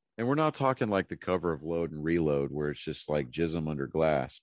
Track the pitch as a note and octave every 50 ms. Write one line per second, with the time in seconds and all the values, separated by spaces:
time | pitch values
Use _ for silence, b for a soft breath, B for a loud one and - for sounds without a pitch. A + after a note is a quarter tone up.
0 | _ _ _ - A#2 B2 C#3 D3+ D#3 D#3 D3 - C#3 C3 C3 - B2 G#2+ G2+ F#2+
1 | F2+ - E2+ - - - F#2 F2+ D#2+ F2 D#2+ C2+ D2 D#2+ E2+ E2 E2+ D#2+ D#2 D2+
2 | D2+ D#2+ E2+ E2+ D#2+ D2+ C#2+ C#2+ C#2+ C#2 C#2 D2 D2+ D2 C#2+ - - D#2 - -
3 | - - D2+ D2+ C#2 B1 B1 D#2 E2+ E2 D#2+ E2+ D#2 D#2 D2+ C#2+ C2+ C2 - D#2+
4 | D#2+ D#2 D2+ C#2 B1+ B1+ - -